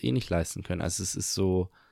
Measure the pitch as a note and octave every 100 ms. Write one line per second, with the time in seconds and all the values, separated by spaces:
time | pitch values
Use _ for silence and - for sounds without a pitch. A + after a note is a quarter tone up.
0 | A#2+ B2+ - E2+ E2+ - - F2+ F2 -
1 | F#2+ - - - F#2+ F#2 F#2 - _